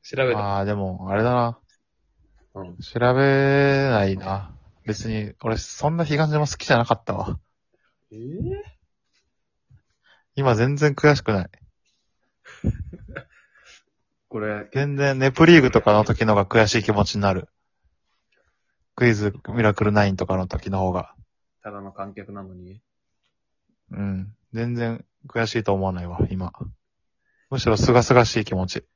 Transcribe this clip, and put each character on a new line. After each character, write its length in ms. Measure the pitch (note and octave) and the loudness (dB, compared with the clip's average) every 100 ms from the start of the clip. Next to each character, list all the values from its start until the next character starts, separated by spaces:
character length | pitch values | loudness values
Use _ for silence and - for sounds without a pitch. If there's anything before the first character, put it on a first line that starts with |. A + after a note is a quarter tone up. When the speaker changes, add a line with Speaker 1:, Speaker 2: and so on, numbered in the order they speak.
Speaker 1:
調 140 | - C3 B2+ | -10 -2 -2
べ 60 | |
た。 260 | A2 G2+ G2 | 0 -2 -2
Speaker 2:
あ 40 | |
ー、 20 | |
で 100 | G2 | -2
も、 320 | G2+ F#2+ F#2 F#2 | -4 -4 -6 -4
あ 40 | G2+ | 0
れ 60 | |
だ 100 | A#2 | 0
な。 240 | B2 A#2 A2+ _ _ _ _ _ _ _ _ _ | 0 -2 -4 _ _ _ _ _ _ _ _ _
Speaker 1:
う 100 | G2 | -18
ん。 120 | F#2 F2 | -16 -16
Speaker 2:
調 200 | - A#2+ B2 | -10 -2 2
べ 760 | B2+ C#3 C3+ C#3 C#3 C#3 C#3 C#3 | 4 4 4 4 4 4 2 2
な 160 | A2 G2 | 2 0
い 100 | F#2+ | -2
な。 400 | G2 G2 G2 - _ _ | -6 -8 -8 -20 _ _
別 240 | - G#2+ A2+ | -8 -6 -4
に、 260 | A2 G#2 - | -6 -6 -8
俺、 140 | A#2 A2 | -6 -6
そ 300 | - - D3 | -6 -4 -2
ん 80 | E3 | -2
な 80 | |
彼 140 | D#3 D3 | -2 0
岸 100 | D#3 | 0
島 80 | D3+ | 0
好 160 | D3 - | -2 -6
き 100 | - | 0
じ 60 | |
ゃ 60 | B2 | 0
な 60 | |
か 100 | A#2 - | 2 -2
っ 80 | |
た 100 | - | -2
わ。 240 | - - - _ _ _ _ _ _ _ | -6 -6 -8 _ _ _ _ _ _ _
Speaker 1:
え 60 | G#2+ | -16
ー？ 20 | B2 F3+ D#4+ G4 G#4+ A4+ _ _ _ _ _ _ _ _ _ _ _ _ _ _ _ - | -14 -10 -8 -8 -12 _ _ _ _ _ _ _ _ _ _ _ _ _ _ _ _ -2
Speaker 2:
今 180 | C3+ | 0
全 220 | A2 B2+ C#3+ | 2 0 2
然 180 | D3+ | 0
悔 200 | C#3 D3+ C#3+ | 4 4 4
し 60 | |
く 100 | - | 0
な 140 | G2+ F2 | -2 -4
い。 40 | _ - _ _ _ _ _ _ _ | _ -20 _ _ _ _ _ _ _
Speaker 1:
<laughs> 1800 | - - - - - - - - - _ _ _ - - _ _ _ _ _ | -20 -6 -4 -4 -10 -16 -18 -20 -20 _ _ _ -20 -20 _ _ _ _ _
こ 120 | A2 | -8
れ。 280 | G#2+ G#2 - | -6 -8 -6
Speaker 2:
全 240 | C3+ C#3+ C#3 | -4 -4 0
然 220 | C#3 C3+ | 0 2
ネ 140 | C3+ | 0
プ 120 | B2+ | 6
リ 140 | E3 E3+ | 8 8
ー 20 | |
グ 80 | B2+ | 6
と 120 | A2+ | 4
か 100 | G#2+ | 4
の 120 | G#2 | 4
時 200 | G#2+ - | 4 0
の 100 | A2 | 2
が 120 | G2+ G2 | 2 4
悔 200 | A#2 G#2+ | 4 4
し 120 | A#2 | 2
い 40 | |
気 100 | A2 | 0
持 120 | G#2 | 0
ち 120 | G2 G#2 | 0 0
に 40 | |
な 140 | G2+ | -2
る。 140 | F#2 - _ _ _ _ _ _ _ _ _ _ _ _ _ _ | -2 -6 _ _ _ _ _ _ _ _ _ _ _ _ _ _
ク 120 | - A#2+ | 0 2
イ 40 | |
ズ 220 | G#2 G#2 - - | 2 -2 -4 -8
ミ 140 | A#2 | 0
ラ 120 | G#2+ | 2
ク 100 | G2+ | 2
ル 80 | G#2 | 2
ナ 140 | G#2 G2+ | 4 2
イ 60 | |
ン 40 | F#2+ | 0
と 100 | F#2 | -2
か 100 | F#2 | -2
の 100 | F#2 | -2
時 240 | G2 - | -6 -4
の 80 | F#2+ | -2
方 140 | F#2 | -2
が。 220 | F2+ - - - _ _ _ | -4 -8 -20 -20 _ _ _
Speaker 1:
た 100 | G#2+ | -16
だ 80 | G2+ | -14
の 120 | G2 | -16
観 220 | F#2+ G2+ | -14 -14
客 180 | G2 G2 | -14 -16
な 100 | G2+ | -16
の 120 | F#2+ | -16
に？ 260 | F2+ F2+ G2 _ _ _ _ _ _ _ _ _ _ _ | -18 -20 -20 _ _ _ _ _ _ _ _ _ _ _
Speaker 2:
う 100 | - | -8
ん。 340 | G2+ F#2+ G2 - _ | -6 -6 -10 -16 _
全 240 | A2+ A#2+ A#2+ | -8 -6 -4
然 280 | A#2 A#2 - _ - | -4 -6 -12 _ -10
悔 180 | A#2 A2+ | -4 -2
し 120 | A#2+ | -2
い 40 | |
と 100 | G#2 | -2
思 100 | G2 | -2
わ 80 | F#2+ | -2
な 100 | F2+ | -4
い 40 | F2 | -8
わ、 140 | E2+ A2+ | -4 -4
今。 220 | F#2 F2+ - A2+ - _ _ _ _ _ _ _ | -4 -8 -10 -16 -16 _ _ _ _ _ _ _
む 80 | C3+ | -2
し 80 | A#2 | 0
ろ 80 | G#2+ | 2
清 160 | - | 4
々 320 | B2 A#2 B2 | 4 6 4
し 160 | A2+ A2+ | 4 0
い 40 | |
気 100 | G#2 | -2
持 120 | F#2 F#2 | -4 -4
ち。 180 | - _ | -8 _